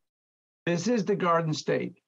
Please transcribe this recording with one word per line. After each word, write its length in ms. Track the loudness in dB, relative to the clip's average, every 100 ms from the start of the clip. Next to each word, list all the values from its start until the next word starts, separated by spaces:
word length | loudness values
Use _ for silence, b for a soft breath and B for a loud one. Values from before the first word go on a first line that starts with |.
| _ _ _ _ _ _ -4
This 220 | -2 0
is 160 | 0
the 100 | 2
Garden 400 | 0 2 2 2
State. 440 | -2 -2 -2 -4 -10